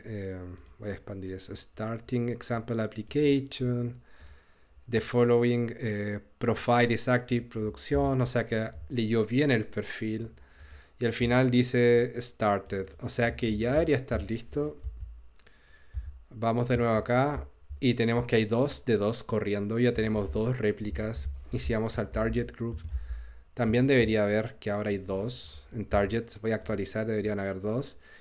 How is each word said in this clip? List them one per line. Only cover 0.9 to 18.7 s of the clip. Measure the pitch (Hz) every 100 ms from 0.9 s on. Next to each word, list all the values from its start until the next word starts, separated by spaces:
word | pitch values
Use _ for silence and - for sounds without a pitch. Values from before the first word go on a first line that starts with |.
expandir | 98 - 98 95
eso, | 92 - 107
starting | - - 110 117 - 123 120
example | 117 - 117 113 117
application, | 107 - 107 143 147 139 135 - 123 123 120 123 - - - - _ _ _ - -
the | 113
following, | - 120 120 120 120 120 117 -
eh, | 110 104 104 104 - _
profile | 110 107 - 120 120
is | 113 -
active | 123 123 120 120
producción, | 117 107 - - 143 139 135
o | 127
sea | 123 110
que | 110 110 - -
leyó | 127 113 113 107
bien | 123 147
el | 120 104
perfil. | - 101 - 110 110 113 - - - - - - -
Y | 120
al |
final | 113 120 123 131
dice | 123 123 123 120 120 123 123
started, | - - 107 101 - 98 95 -
o | 113
sea | - 117 117
que | 117 104
ya | 113
debería | 143 160 139
estar | 127 113
listo. | 98 113 - 143 147 151 - - - - - - - - - - - - - - -
Vamos | 113 113 117 123
de | 120
nuevo | 117 110
acá | 104 123 139 139 - - - -
y | 131
tenemos | 117 117 117 120
que | 117
hay | 107
dos | 117 139